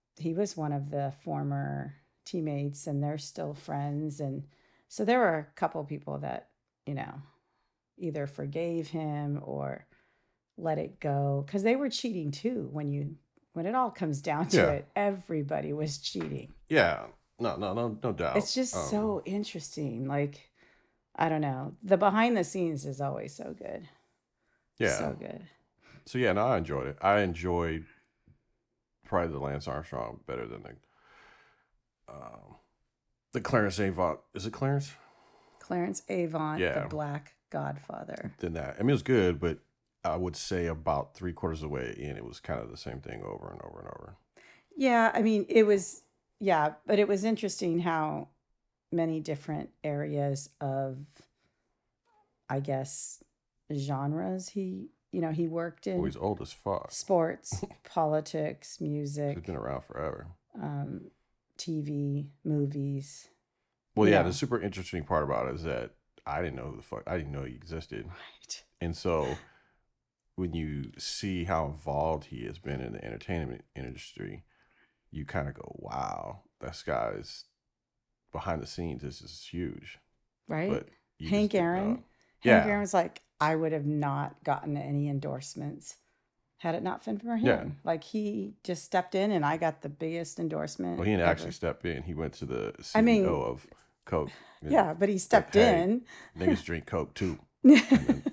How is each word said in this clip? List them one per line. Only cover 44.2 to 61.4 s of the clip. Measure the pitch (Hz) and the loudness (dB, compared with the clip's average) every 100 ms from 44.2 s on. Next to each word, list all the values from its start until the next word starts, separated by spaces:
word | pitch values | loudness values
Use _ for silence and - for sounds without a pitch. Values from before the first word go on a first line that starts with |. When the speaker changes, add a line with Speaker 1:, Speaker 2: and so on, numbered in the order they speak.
| _ _ - - _ 311 | _ _ -20 -20 _ 0
Speaker 1:
Yeah, | 269 233 226 | 4 6 6
I | - | 6
mean, | 220 214 - | 4 4 6
it | 226 | 6
was, | 208 196 180 - _ _ _ - | 8 6 2 -12 _ _ _ -4
yeah, | 190 160 151 - - | 2 4 4 0 2
but | 208 | 4
it | 202 | 4
was | 196 | 4
interesting | 220 214 196 - 175 170 | 2 0 -2 -2 0 2
how | 170 160 156 151 - _ _ _ _ _ - | 2 2 0 -4 -8 _ _ _ _ _ -4
many | 170 165 160 | 0 0 0
different | 156 143 156 151 - _ | -4 -6 -4 -6 -6 _
areas | 151 143 147 143 143 139 - - | -4 -2 -2 0 0 -2 -6 -6
of, | 139 135 135 131 147 - - _ _ _ _ _ _ _ _ _ _ _ - | -4 -2 -4 -6 -14 -20 -20 _ _ _ _ _ _ _ _ _ _ _ -4
I | 135 | -2
guess, | 143 135 135 - - - _ _ _ _ - | 0 -2 -4 -6 -8 -12 _ _ _ _ -6
genres | 147 139 135 143 160 185 185 180 | -4 -2 -2 0 -2 -2 -4 -6
he, | 202 190 190 - _ _ | -6 -6 -6 -10 _ _
you | 170 | -4
know, | 160 | -2
he | 156 165 | 0 0
worked | 165 170 - 196 | -2 -4 -4 -4
in. | 180 | 0
Speaker 2:
Well, | 175 | -2
he's | - | 0
old | 98 101 | -2 -2
as | - | -6
fuck. | - 98 95 - | -8 -2 -2 -4
Speaker 1:
Sports, | - - 180 165 - - - 196 - | -6 2 4 4 -2 -8 -8 -8 -12
Speaker 2:
<laughs> | |
Speaker 1:
politics, | - 170 156 156 151 156 151 143 - - | -6 0 2 2 0 -2 -2 -4 -12 -6
music. | 156 147 143 147 143 139 | -4 -2 -4 -2 -2 -2
Speaker 2:
He's | 95 | -4
been | 76 | -4
around | 57 65 | -4 -6
forever. | - 62 76 - 87 - _ 214 | -6 -6 -4 -4 -10 -16 _ -10
Speaker 1:
Um, | 147 143 143 - - _ _ _ | -6 -4 -4 -8 -12 _ _ _